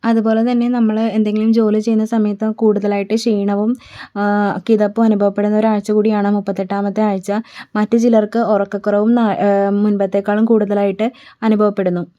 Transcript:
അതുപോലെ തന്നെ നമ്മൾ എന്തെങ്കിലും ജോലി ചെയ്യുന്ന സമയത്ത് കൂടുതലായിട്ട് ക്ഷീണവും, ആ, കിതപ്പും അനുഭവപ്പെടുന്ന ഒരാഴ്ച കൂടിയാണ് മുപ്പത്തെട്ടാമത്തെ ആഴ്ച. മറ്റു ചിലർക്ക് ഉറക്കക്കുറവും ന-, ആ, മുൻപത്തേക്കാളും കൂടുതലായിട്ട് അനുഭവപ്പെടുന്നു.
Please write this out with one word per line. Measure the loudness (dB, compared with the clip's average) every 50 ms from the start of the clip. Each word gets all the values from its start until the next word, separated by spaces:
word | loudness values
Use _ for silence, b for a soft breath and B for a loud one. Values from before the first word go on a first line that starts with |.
| 0 0
അതുപോലെ | 0 0 2 0 0 0 0 0
തന്നെ | 0 0 0 0 0
നമ്മൾ | 0 0 0 0 0 -2 -2 0
എന്തെങ്കിലും | 0 0 0 0 0 2 2 2 2
ജോലി | 2 2 2 0 0
ചെയ്യുന്ന | 0 0 0 0 0 0
സമയത്ത് | 0 0 0 -2 -4 -4 -6 -4 0
കൂടുതലായിട്ട് | 2 2 2 2 0 -2 -2 -2 -2 -2 -4 -2
ക്ഷീണവും, | 0 0 -2 0 0 -2 -2 -2 -2 -2 -4 -6 B B B B B B B
ആ, | -4 -2 0 0 0 0 0 -2 -4 0 0
കിതപ്പും | 2 2 2 0 0 0 2 2
അനുഭവപ്പെടുന്ന | 2 2 2 0 0 0 -2 0 0 2
ഒരാഴ്ച | 2 2 0 0 -2 0 0 0
കൂടിയാണ് | 2 2 0 0 0 0 0 -2
മുപ്പത്തെട്ടാമത്തെ | -2 -4 -4 -6 -4 -4 -4 -4 -4 -4 -2 -2 -2 0
ആഴ്ച. | -2 -4 -4 -4 -4 -4 -6 B B B B B _
മറ്റു | -4 -2 0 0 2 2
ചിലർക്ക് | 4 4 4 2 2 -2 -2 0 0 0
ഉറക്കക്കുറവും | 0 0 -2 -6 -6 -2 0 0 2 2 2 2 2
ന-, | 2 0 0 0 0 0
ആ, | 2 2 2 0 0 0 0
മുൻപത്തേക്കാളും | 0 0 0 -2 0 0 -2 0 0 0 0 2 2
കൂടുതലായിട്ട് | 2 2 2 0 0 0 0 -2 -2 -2 -4 -6 -6 B B B B B -2 0
അനുഭവപ്പെടുന്നു. | 2 2 2 0 0 0 -2 -2 -2 -2 -6 -8 _